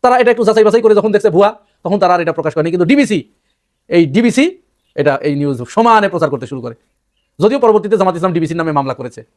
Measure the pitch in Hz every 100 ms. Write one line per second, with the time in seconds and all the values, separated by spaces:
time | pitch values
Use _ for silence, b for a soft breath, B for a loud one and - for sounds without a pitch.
0 | 247 254 240 240 214 220 214 226 226 208
1 | 214 202 214 165 202 220 _ _ 170 196
2 | 185 180 170 160 151 151 156 175 175 185
3 | 277 202 - _ _ _ _ _ _ 175
4 | 160 165 233 - 311 370 _ _ _ -
5 | 143 135 139 143 143 127 123 - 233 220
6 | 202 175 156 135 127 135 120 113 _ _
7 | _ _ _ _ 208 269 240 208 202 214
8 | 185 170 185 170 160 170 160 147 135 127
9 | 123 - 113